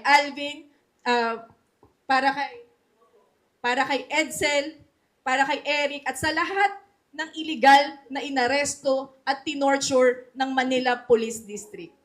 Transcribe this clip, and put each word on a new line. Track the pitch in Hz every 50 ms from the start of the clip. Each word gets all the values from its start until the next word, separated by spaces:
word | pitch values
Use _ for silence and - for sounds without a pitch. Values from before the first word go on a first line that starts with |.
| -
Alvin, | 269 285 285 294 285 247 285 285 285 294 302 - - _ _ _ _ _ _ -
ah, | 247 240 240 233 226 226 226 - - - _ _ _ _ _ _ _ _ _ _
para | - 269 262 269 277
kay, | 269 285 277 262 480 480 - _ _ _ _ _ _ _ _ _ _ _ _ _ _ _ _ _ _ _
para | - 240 247 254 269
kay | 269 285 262 - -
Edsel, | - 311 311 247 - - 330 294 294 285 277 311 - - - _ _ _ _ _ _ _
para | - 262 254 269 269
kay | 285 294 -
Eric, | - 269 294 294 294 285 285 285 - 247
at | 262
sa | - - 311 311
lahat | 320 339 320 392 392 403 392 392 - - _ _ _ _ _ -
ng | 302 320 320 320
iligal | 320 311 311 311 233 240 269 277 285 285 311 320 - - -
na | 269 277 -
inaresto | 294 277 262 240 240 277 285 285 277 - - - 277 262 269 269 - - _ _
at | 262 285 277 -
tinorture | 320 294 277 277 277 277 277 277 277 277 254 254 247 247 254 - - -
ng | 254 262 269 262
Manila | 262 254 254 262 254 254 254 247
Police | 240 - - 240 220 226 - 226 - 202
District. | 196 208 196 - - - 180 170 165 - _ _